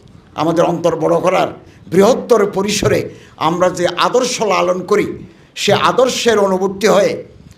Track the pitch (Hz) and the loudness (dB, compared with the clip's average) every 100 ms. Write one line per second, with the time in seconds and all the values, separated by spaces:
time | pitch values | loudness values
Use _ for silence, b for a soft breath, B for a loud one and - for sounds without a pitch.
0 | - - - - 156 165 165 170 170 160 | -20 -20 -16 -6 -2 0 0 0 -2 0
1 | 160 170 170 180 147 - B B - 175 | 0 0 0 0 -2 -6 B B -4 2
2 | 202 233 - 226 202 190 196 202 214 170 | 4 2 2 2 2 -2 -4 -2 0 0
3 | - B B B 151 175 185 175 175 175 | -2 B B B -2 0 0 0 -2 0
4 | 175 226 254 - 220 180 175 185 180 196 | 0 2 0 -2 -2 0 0 -2 0 -2
5 | 160 - - B B - - 185 160 180 | -2 -6 -16 B B -6 0 2 2 2
6 | 254 - 233 214 196 185 190 190 208 180 | 0 0 0 2 2 0 -2 0 2 4
7 | 180 110 - - b | 2 -2 -10 -20 b